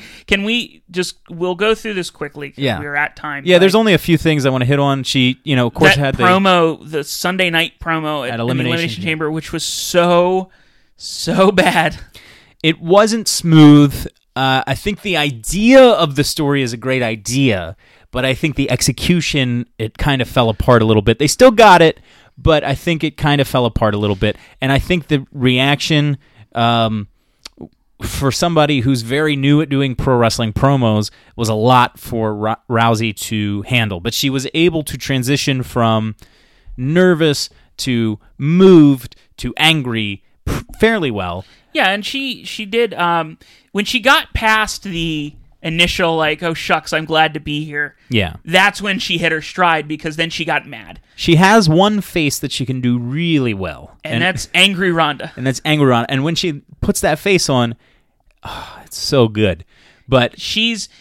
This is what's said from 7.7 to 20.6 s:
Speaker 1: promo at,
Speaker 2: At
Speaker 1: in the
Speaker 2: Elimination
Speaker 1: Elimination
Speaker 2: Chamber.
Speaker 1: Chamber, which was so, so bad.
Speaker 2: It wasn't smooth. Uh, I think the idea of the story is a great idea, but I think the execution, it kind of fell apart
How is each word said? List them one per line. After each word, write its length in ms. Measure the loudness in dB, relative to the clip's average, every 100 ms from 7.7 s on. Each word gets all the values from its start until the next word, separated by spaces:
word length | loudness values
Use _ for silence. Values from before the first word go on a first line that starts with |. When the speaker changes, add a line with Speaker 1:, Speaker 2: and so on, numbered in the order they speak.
| _
Speaker 1:
promo 420 | -6 -6 -4 -6 -6
at, 40 |
Speaker 2:
At 40 |
Speaker 1:
in 40 | -4
the 60 |
Speaker 2:
Elimination 240 | -4 -2 -2
Speaker 1:
Elimination 360 | -4 -4 -6
Speaker 2:
Chamber. 40 | -6 -4 -4
Speaker 1:
Chamber, 60 |
which 200 | -6 -8
was 120 | -8
so, 840 | -8 -8 -2 0 2 2 2 -2 -6 _ _ _ _ _
so 560 | -16 -10 -6 2 4
bad. 460 | 4 2 2 -2 -4 -16 -20 -20 -20 _ _
Speaker 2:
It 180 | -4 -2
wasn't 460 | 2 4 4 0 -4
smooth. 800 | -4 4 8 10 8 6 0 -12 _ _ -4
Uh, 280 | -2 -2 -2
I 80 | -6
think 260 | -6 -6
the 140 | -4 -2
idea 640 | -2 -4 -6 0 6 8
of 340 | 8 6 0 0
the 80 |
story 400 | -4 -2 -2 0
is 100 | -2
a 40 | -6
great 260 | -4 -2
idea, 720 | -2 -4 -4 0 2 0 -4 -14 _ _ _
but 140 | -4 -2
I 80 |
think 220 | -2 -4 -2
the 160 | -2
execution, 960 | -2 -2 -2 0 0 0 -2 -2 -2 -6 -8
it 220 | -10 -4
kind 240 | -2 0
of 40 | -2
fell 220 | 0 0
apart 320 | 0